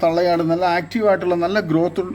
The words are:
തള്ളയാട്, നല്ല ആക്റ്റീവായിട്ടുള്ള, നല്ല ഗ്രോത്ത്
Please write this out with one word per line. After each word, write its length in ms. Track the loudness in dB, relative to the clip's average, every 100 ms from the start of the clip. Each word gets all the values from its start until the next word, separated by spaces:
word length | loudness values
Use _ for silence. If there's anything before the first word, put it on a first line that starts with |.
തള്ളയാട്, 400 | 0 2 2 2 0
നല്ല 140 | 0 0 0
ആക്റ്റീവായിട്ടുള്ള, 600 | -2 0 2 2 0 0
നല്ല 160 | 0 -2 0
ഗ്രോത്ത് 320 | 0 0 -2 -6